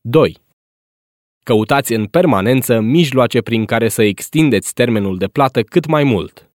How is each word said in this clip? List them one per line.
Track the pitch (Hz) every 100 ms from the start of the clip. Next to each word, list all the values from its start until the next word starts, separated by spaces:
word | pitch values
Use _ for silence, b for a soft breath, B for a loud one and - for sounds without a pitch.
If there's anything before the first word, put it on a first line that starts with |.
Doi. | 117 151 95 - _ _ _ _ _ _ _ _ _ _
Căutați | - 110 110 143 -
în | 113 104
permanență | - 185 101 101 131 127 117
mijloace | 110 156 156 127 120 123
prin | 110 113
care | 107 113 113
să | -
extindeți | 107 95 - 156 156 107 -
termenul | - 123 110 98 92
de | 98
plată | - 135 -
cât | 113 180 151
mai | 151
mult. | 143 104 - - _